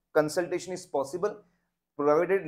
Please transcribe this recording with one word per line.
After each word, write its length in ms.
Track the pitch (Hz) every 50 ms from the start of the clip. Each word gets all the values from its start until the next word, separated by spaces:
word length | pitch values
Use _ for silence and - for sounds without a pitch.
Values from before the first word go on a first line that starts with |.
| _ _ - 156
consultation 520 | 151 151 - 185 175 175 180 175 170 185
is 120 | 180 175 - - -
possible, 360 | 143 135 131 - 175 180 208 - - - _ _ _ _ _ _ _ _ _ _ -
provided 460 | 143 147 147 156 175 160 190 196 170